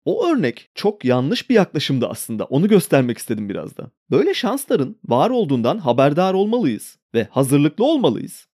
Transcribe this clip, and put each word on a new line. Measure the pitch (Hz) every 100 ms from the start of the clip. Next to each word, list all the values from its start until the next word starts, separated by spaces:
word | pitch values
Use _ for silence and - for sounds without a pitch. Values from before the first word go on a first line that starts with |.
O | - - 349
örnek | 294 135 - -
çok | - 196 208
yanlış | 127 123 131 233 -
bir |
yaklaşımdı | 233 175 156 - 135 113
aslında. | - - 110
Onu | - 135 196
göstermek | 208 - 139 123 113
istedim | - 107 101
biraz | 92 - -
da. | - _ -
Böyle | 165 339
şansların | 381 214 269 - 220 127 -
var | - 120 190
olduğundan | 254 175 131 117 202
haberdar | 151 120 139 147 190
olmalıyız | 190 208 247 170 107 - - _
ve | 113 107
hazırlıklı | 131 135 143 151 151
olmalıyız. | 254 320 180 107 - - _ _